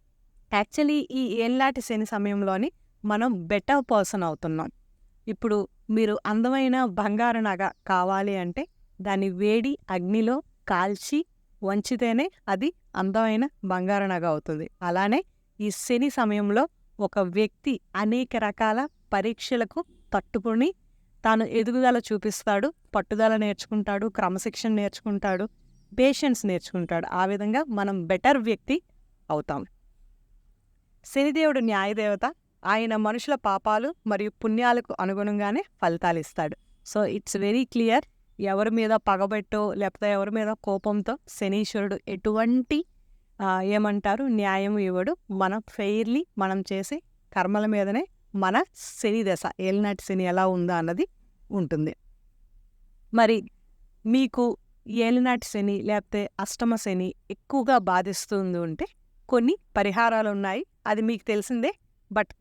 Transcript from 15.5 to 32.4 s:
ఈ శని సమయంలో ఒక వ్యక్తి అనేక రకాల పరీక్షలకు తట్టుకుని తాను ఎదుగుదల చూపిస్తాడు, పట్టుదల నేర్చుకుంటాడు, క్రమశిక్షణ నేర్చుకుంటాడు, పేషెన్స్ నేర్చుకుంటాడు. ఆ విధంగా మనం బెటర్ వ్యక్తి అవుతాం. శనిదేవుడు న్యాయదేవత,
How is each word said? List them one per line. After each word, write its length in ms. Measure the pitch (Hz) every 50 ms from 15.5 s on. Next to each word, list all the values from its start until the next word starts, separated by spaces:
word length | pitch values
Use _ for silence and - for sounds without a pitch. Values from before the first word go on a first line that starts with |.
| _ -
ఈ 100 | 208 208
శని 400 | 190 - - - 247 240 277 285
సమయంలో 580 | - 269 233 208 208 208 208 202 202 226 302 - - _ _ _ _ -
ఒక 180 | 202 190 - 208
వ్యక్తి 600 | 190 180 175 208 214 208 - _ - 285 247 - - _ -
అనేక 400 | 185 214 214 233 254 262 - -
రకాల 520 | 226 220 208 202 - 226 220 214 240 285 302 - _ _ _ 208
పరీక్షలకు 720 | 196 190 226 220 - - - 262 240 226 - - 320 359 - - - _ _ -
తట్టుకుని 600 | 196 - _ - 214 185 233 220 226 269 359 - - _ _ _ _ _ _ _ - -
తాను 200 | 226 220 220 226
ఎదుగుదల 560 | - - 226 220 240 240 254 254 247 247 240 - - 220
చూపిస్తాడు, 600 | 190 - 214 196 - - 220 202 202 202 302 - _ _ _ -
పట్టుదల 420 | 208 196 - 214 208 220 220 220
నేర్చుకుంటాడు, 720 | 214 214 208 196 - - - 220 214 196 214 202 202 214
క్రమశిక్షణ 640 | 226 - - 196 175 185 185 - 226 - - - 226
నేర్చుకుంటాడు, 800 | 220 208 202 196 - - - 214 202 196 - 202 190 180 208 - - _ _ _ _ _ _ _ 202 233
పేషెన్స్ 480 | 254 277 262 - 302 269 240 - -
నేర్చుకుంటాడు. 600 | 202 180 170 - - - 180 170 - 175 170 -
ఆ 200 | - - 180 185
విధంగా 380 | 190 202 196 208 214 220 269 320 277
మనం 380 | 220 202 196 202 196 185 170
బెటర్ 320 | 165 190 - - 269 285 262
వ్యక్తి 440 | 220 233 208 - _ - 277 359 - _ _ _ _ _ _ _ _ -
అవుతాం. 340 | 156 151 - - 143 139 - - _ _ _ _ _ _ - - - _ _ _ _ _ _ _ _ _ _ _ _ _ _ _ _ _ _
శనిదేవుడు 560 | - - 269 277 302 269 320 311 302 277 269
న్యాయదేవత, 760 | 226 226 208 196 190 202 185 214 214 208 202 196 - 254 - -